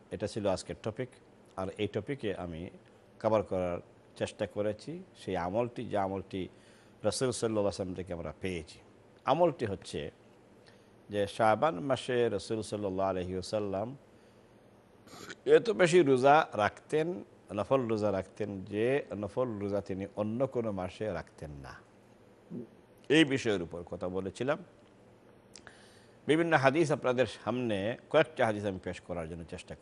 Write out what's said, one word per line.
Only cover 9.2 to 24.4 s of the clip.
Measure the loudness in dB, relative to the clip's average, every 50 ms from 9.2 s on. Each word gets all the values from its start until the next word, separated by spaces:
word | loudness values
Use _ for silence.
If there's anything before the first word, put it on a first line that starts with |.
| -2
আমলটি | 0 2 4 4 2 2 0 -4
হচ্ছে | -4 -4 -6 -8 -8 -8 -8 -8 -8 -12 -16 -20 -20 -20 -20 -20 -20 -20 -20 -20 -20 -20 -20 -20 -20 -20 -20 -12 -4
যে | -2 -2 -2
শাবান | 0 2 4 4 4 4 4 2 0 0 -2
মাসে | -2 -2 -2 -2 -2 0 0 2 2 2
রাসূল | 0 -2 -4 -4 -4 -4
সাল্লাল্লাহু | -4 -6 -6 -6 -4 -4 -2 -2 0 0
আলাইহি | -2 -2 -4 -4 -6
ওয়াসাল্লাম | -6 -4 -4 -4 -2 -2 -2 -4 -4 -4 -6 -8 -12 -18 -20 -20 -20 -20 -20 -20 -20 -20 -20 -20 -20 -20 -20 -20 -20 -20 -20 -20 -20 -20 -20 -20 -16 -16 -16 -16 -6 4
এত | 6 6 6 6 4
বেশি | 2 4 4 6 8 6
রোজা | 8 8 6 6 8 8 8 8 6 2 2
রাখতেন, | 2 2 2 0 -2 -6 -2 -2 0 0 -2 -4 -8 -10 -14 -20 -20 -14 -6 -4
নফল | -4 0 2 2 2 2
রোজা | 0 0 0 2 0
রাখতেন, | 0 0 -4 -6 -8 -8 -6 -6 -6 -8 -8
যে | -6 -2 0 0 2 0 0 -2 -6 -8
নফল | -8 -8 -6 -4 -4 -4 -2 -4 -4
রোজা | -4 -2 -2 -2
তিনি | -4 -4 -6 -6 -6 -6 -4
অন্য | -4 -4 -2 -2 -2 -2
কোনো | -2 -2 -2 -2 -2
মাসে | -4 -4 -6 -6 -6 -6 -6 -4 -4
রাখতেন | -6 -8 -10 -14 -16 -14 -14
না। | -14 -14 -14 -16 -16 -18 -20 -20 -20 -20 -20 -20 -20 -20 -20 -20 -20 -20 -20 -14 -14 -14 -14 -14 -18 -20 -20 -20 -20 -12 0 4
এই | 6 6 6
বিষয়ের | 6 2 0 2 0 0 0
উপর | -2 -6 -8 -12 -12
কথা | -10 -8 -6 -6 -4
বলেছিলাম। | -4 -4 -6 -6 -6 -4